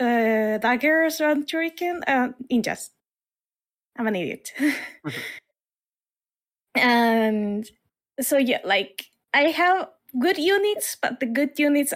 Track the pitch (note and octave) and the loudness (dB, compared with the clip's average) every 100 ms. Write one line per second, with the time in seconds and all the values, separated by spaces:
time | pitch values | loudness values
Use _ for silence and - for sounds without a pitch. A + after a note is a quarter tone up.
0 | A#3+ A#3 A3+ A3 G#3+ G#3+ A3+ B3 D4 D#4+ | 0 2 2 2 0 0 0 0 2 2
1 | D#4+ D#4 D4+ D4 D4 E4 E4 E4 F4 F4 | 2 0 0 0 -2 -4 -4 -4 -6 -4
2 | - C4+ B3 B3+ B3+ B3 - - - _ | 0 0 0 -4 -2 -2 0 -6 -10 _
3 | _ _ _ _ _ _ _ _ _ - | _ _ _ _ _ _ _ _ _ -6
4 | A3 G3 D#3+ - - - D4 C4 - - | -4 -2 -4 -8 -12 -2 -2 -2 -8 -12
5 | D#3 - - - - _ _ _ _ _ | -12 -10 -12 -14 -20 _ _ _ _ _
6 | _ _ _ _ _ _ _ - B3 A#3 | _ _ _ _ _ _ _ 0 4 4
7 | A#3 A3+ A3 G#3+ G#3 G#3 A3 - _ _ | 4 4 2 0 -2 -4 -8 -14 _ _
8 | _ - B3+ C#4 B3+ - F3+ G3 G3 - | _ -8 0 2 2 0 0 0 -2 -10
9 | - _ _ C#4 D4+ D#4 F4+ F#4 - - | -18 _ _ 2 2 2 2 2 -2 -12
10 | _ B3+ D#4+ F#4 E4 G4+ G#4 G#4 - - | _ -2 0 2 2 2 0 -2 -6 -4
11 | - B3 A#3+ A#3 D4 - D4 C#4+ C#4 | -6 -4 -4 -2 -2 0 2 2 0